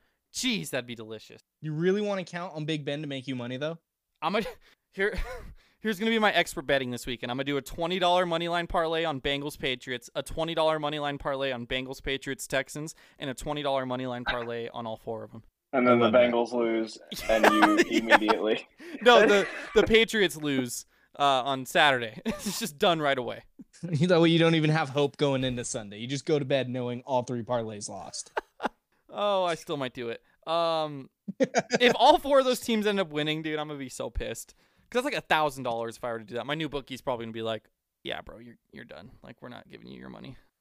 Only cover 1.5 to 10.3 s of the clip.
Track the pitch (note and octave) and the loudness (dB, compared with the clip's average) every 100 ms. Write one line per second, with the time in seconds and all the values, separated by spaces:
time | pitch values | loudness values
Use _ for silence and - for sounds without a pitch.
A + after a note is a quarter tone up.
1.5 | _ D#3 D3+ F3+ G3+ G#3 G3 E3+ F3 F3+ | _ -8 -2 0 0 0 -4 -6 -10 -10
2.5 | D#3 D#3 D#3 C#3+ C#3+ D#3 C3+ B2+ B2+ A#2+ | -8 -4 -4 -4 -6 -6 -8 -6 -6 -6
3.5 | B2+ D3 E3 _ _ _ _ D#3 G#3 A#3 | -6 -6 -8 _ _ _ _ -2 -2 -4
4.5 | - _ _ _ - G3+ F#3 - B3 - | -10 _ _ _ -2 -2 -2 -4 -8 -14
5.5 | - _ _ A3 F3+ A3+ A3+ G#3+ F3 E3+ | -18 _ _ -4 -2 0 4 4 4 0
6.5 | - C#3 C#3 B2+ A#2+ - B2+ A#2+ B2+ C#3 | -2 0 0 0 -6 -6 -6 -6 -4 -2
7.5 | C#3+ C3 - E3 F#3 F3 F3+ F3+ E3 E3+ | -4 -4 -6 -4 0 4 4 2 0 -2
8.5 | E3+ E3+ F#3 D#3+ E3 E3 C#3 C#3+ C#3 D3 | -2 -2 -2 0 0 -2 -2 -4 -4 -6
9.5 | - C#3+ B2+ - B2 - - - | -6 -4 -6 -6 -10 -8 -8 -6